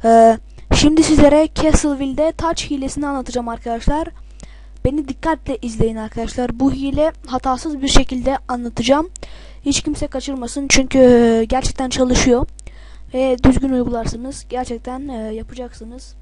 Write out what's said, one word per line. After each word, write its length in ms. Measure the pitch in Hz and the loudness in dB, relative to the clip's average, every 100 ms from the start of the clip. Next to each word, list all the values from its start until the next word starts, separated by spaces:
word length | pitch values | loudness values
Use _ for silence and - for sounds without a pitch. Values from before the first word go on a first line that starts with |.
Ee, 340 | 226 226 226 220 - - - - | 6 8 8 4 -4 -20 0 4
şimdi 280 | 294 311 | 4 4
sizlere 460 | 311 302 294 294 320 - | 4 8 8 6 2 2
Castleville'de 760 | 320 311 302 277 277 262 311 | 2 2 2 -2 -4 0 -2
touch 380 | 330 330 330 - | 0 -4 -4 -6
hilesini 380 | 285 269 - 285 | -6 -6 -6 -6
anlatacağım 420 | 277 240 240 233 | -6 -6 -6 -6
arkadaşlar. 580 | 233 240 226 - 294 330 - - - - - - - - | -8 -6 -2 0 0 -2 -10 -20 -20 -20 -20 -20 -6 -4
Beni 220 | 285 285 | -4 -6
dikkatle 500 | 262 320 311 - 262 | -6 -4 -4 -4 -8
izleyin 340 | 240 220 220 220 | -8 -2 -2 -2
arkadaşlar. 640 | 220 - 226 - 247 233 | -8 -8 -8 -6 -6 -2
Bu 120 | 269 | -2
hile 400 | 262 277 269 311 - - | -2 -4 -2 -2 -4 -8
hatasız 540 | 247 269 254 330 294 | -6 -4 -4 -6 -6
bir 60 | 269 | 2
şekilde 500 | - 262 254 240 269 - | 4 4 -2 -4 -4 -6
anlatacağım. 640 | 247 240 226 233 277 339 - - - - - 285 | -8 -8 -6 0 0 0 -8 -16 -18 -20 -10 -4
Hiç 160 | 277 | -4
kimse 260 | - 294 294 | -4 -6 -6
kaçırmasın 600 | 262 254 269 240 - 277 | -8 -8 -8 -8 -8 0
çünkü, 300 | - 262 269 | 2 2 4
e, 460 | 254 240 233 226 226 | 6 6 4 2 0
gerçekten 440 | 254 262 - 262 | -2 -2 -4 -6
çalışıyor. 580 | 247 254 247 269 240 - - - - - - - | -2 0 2 2 2 0 -10 -18 -20 -20 -20 -12
Ve 240 | 254 262 254 | -4 -2 2
düzgün 260 | 262 254 269 | 4 4 0
uygularsınız, 760 | 254 240 233 220 233 254 277 - | -2 0 0 -2 -6 -10 -14 -10
gerçekten, 580 | 240 254 233 240 254 285 | -8 -6 -8 -10 -10 -10
e, 260 | 240 220 | -8 -8
yapacaksınız. 840 | 220 226 240 240 - 226 247 - - | -10 -12 -12 -14 -14 -18 -18 -20 -20